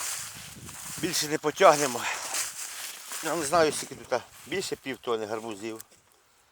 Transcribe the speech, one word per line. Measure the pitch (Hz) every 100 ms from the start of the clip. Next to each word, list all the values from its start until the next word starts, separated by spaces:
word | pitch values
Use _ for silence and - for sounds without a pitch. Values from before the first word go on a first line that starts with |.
| - - - - - - - - - -
більше | 175 156 151
не | 151
потягнемо. | 151 - 190 147 143 117 - - - - - - - - - - - -
Я | 160 165
не | 143
знаю, | 170 156
скільки | - - 123
тут, | 113 120 - - 127
більше | 180 - 147
пів | 139 120
тони | - 113 104
гарбузів. | 113 113 98 113 110 - - _ _ _ _ _